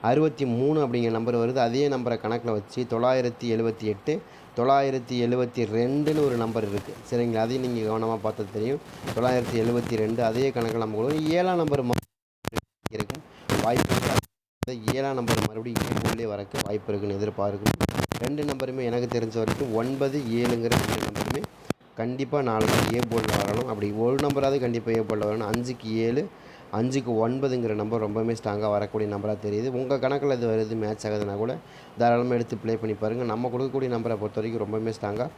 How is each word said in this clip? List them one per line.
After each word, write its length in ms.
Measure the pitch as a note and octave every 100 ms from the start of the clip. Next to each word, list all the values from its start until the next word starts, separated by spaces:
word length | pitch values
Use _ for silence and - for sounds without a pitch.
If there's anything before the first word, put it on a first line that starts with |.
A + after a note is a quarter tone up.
| A2
அறுபத்தி 360 | C3+ D#3 D#3 C3
மூணு 320 | A#2 C#3 D#3
அப்படிங்கிற 280 | C3+ A#2+ A#2 A2+
நம்பர் 220 | A2+ A#2+
வருது. 200 | A#2 C3
அதே 180 | A#2 B2 C#3+
நம்பரை 220 | C3 A#2+ A2+
கணக்குல 300 | G#2+ A#2 A#2+ G#2+
வச்சு 260 | G2 - A#2+
தொள்ளாயிரத்தி 540 | A#2 B2 C3 B2 A#2+ A#2+
எழுபத்தி 320 | A2 A2+ A2 A2
எட்டு, 200 | G2+ - D#3+ - - - -
தொள்ளாயிரத்தி 580 | B2 C#3 C#3 C3 A#2+ B2 A#2+
எழுபத்தி 380 | B2 B2 B2 A2
ரெண்டுன்னு 500 | A2 B2 C#3+ D3+ D#3 C#3+
ஒரு 100 | A#2+
நம்பர் 220 | A2+ A2+ G#2
இருக்கு. 240 | G2+ - - -
சரிங்களா? 340 | A#2+ A#2+ A2+ A2+
அதையும் 200 | C3 B2+
நீங்க 160 | A#2+ G#2+
கவனமா 280 | A2 A2+ A2+
பார்த்தா 220 | A2 A2 G2 G#2+
தெரியும். 240 | A2 D3 - - - -
தொள்ளாயிரத்தி 420 | B2 B2+ A2+ A#2
எழுபத்தி 360 | A2+ A#2+ A#2 A2+
ரெண்டு, 200 | G#2+ A2+ A2+
அதே 160 | A2+ C3+ B2+
கணக்குல 280 | A2+ A2+
நம்ம 160 | A2 G#2+
கூட 80 | B2 D#3 D#3 E3+
ஏழாம் 240 | F#3 F3
நம்பர் 220 | D#3 C#3+ A#2+
மா-, 100 | A#2+ - _ _ _ - - _ _ - G#2+
இருக்கும். 240 | G#2+ D#3+ - - - - A2
வாய்ப்பு 260 | B2 -
இருக்கு. 220 | - - - - _ _ _
அந்த 340 | - B2 A2 B2+
ஏழாம் 220 | C#3 C3
நம்பர் 260 | A#2 A2 G#2+
மறுபடியும் 360 | A2 A#2+ A2+
ஏ 160 | - A2+
போர்டுலேயே 300 | A#2 A2+ A2+
வரக்கு 320 | G2+ G2+ - G2+
வாய்ப்பு 220 | G#2 G#2+
இருக்குன்னு 280 | G2+ G2+ G2
எதிர்பார்க்கும். 560 | G#2 G2 G2+ G2 G#2 - - - - -
ரெண்டு 180 | B2 D3 D3
நம்பருமே 380 | C3+ C3 C3 A#2+
எனக்கு 180 | A#2+ A#2+ A#2+
தெரிஞ்ச 200 | A2+ A2+
வரைக்கும் 320 | A2 - C3+ A2
ஒன்பது, 360 | A#2+ C3+ C#3 C#3+ A#2+ A#2
ஏழுங்கிற 340 | A#2+ A#2+ A#2 B2
ரெண்டு 220 | - G#2 -
நம்பருமே 360 | G#2 G#2 D3 G#3 - - - - -
கண்டிப்பா 400 | A2+ C3+ C3 D3 B2+
நாளைக்கு 480 | A2 G#2+ A2 A2 A#2+
ஏ 40 | A#2
போர்டில் 280 | A2+ G#2+ G#2
வரணும். 280 | G2+ G#2+ B2
அப்படி 160 | G#2 G#2 G#2
ஒரு 140 | A#2 C3+
நம்பராவது 320 | C#3+ C#3 C3+ C#3
கண்டிப்பா 260 | B2 A#2 A2+ A2+
ஏ 40 | G#2+
போர்டில் 220 | G#2+ G#2
வரணும். 200 | A2 G#2
அஞ்சுக்கு 360 | A2+ B2 A#2+ A2+ A2
ஏழு, 180 | A2+ B2+ F#3+ - - - - G#2+
அஞ்சுக்கு 340 | B2+ C3+ A#2+ A2
ஒன்பதுங்கிற 500 | A2+ C3 C#3 B2+ A#2 G#2+
நம்பர் 220 | G#2+ A#2
ரொம்பவுமே 300 | G#2+ G#2+ A2+ A2+
ஸ்ட்ராங்கா 280 | G#2+ G#2 G#2+
வரக்கூடிய 340 | G#2 G#2 A2 G#2
நம்பரா 200 | G2+ G#2+ G#2
தெரியுது. 240 | G#2 G#2 B2 B2
உங்க 200 | C3 C3+
கணக்குல 320 | C3 C#3 C#3 B2+
இது 80 | A#2
வருது, 260 | A2 G#2+ A2+
மேட்ச் 240 | G#2+ G#2+ G#2+
ஆகுதுன்னா 260 | G#2+ G#2 G2+
கூட 140 | A2+ D#3 - - - -
தாராளமா 360 | A#2 A#2+ B2 A#2+
எடுத்து 200 | A#2 A2+
ப்ளே 100 | A2 A2+
பண்ணி 120 | A2
பாருங்க. 300 | G#2 G#2+ A#2 A#2+
நம்ம 180 | A2 B2
கொடுக்கக்கூடிய 360 | B2 C3+ C3+ C3
நம்பரை 220 | A#2 A#2 G#2+
பொறுத்த 200 | G#2 G#2+
வரைக்கும் 220 | A2 A2+
ரொம்பவுமே 280 | G#2 A2 A2+ A2
ஸ்ட்ராங்கா 300 | G#2 G#2+ C3